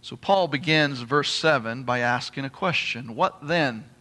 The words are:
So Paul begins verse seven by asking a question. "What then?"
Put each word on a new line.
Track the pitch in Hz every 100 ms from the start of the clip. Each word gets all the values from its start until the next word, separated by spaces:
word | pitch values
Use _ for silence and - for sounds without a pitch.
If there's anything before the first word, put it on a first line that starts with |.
So | - -
Paul | - 196 170
begins | 143 147 156 147 135
verse | 120 147 135
seven | - 160 143 113 120
by | 127 123
asking | 120 123 - - 139
a |
question. | - 190 143 - 117 127 113
"What | 185 - 147
then?" | 170 147 110 - -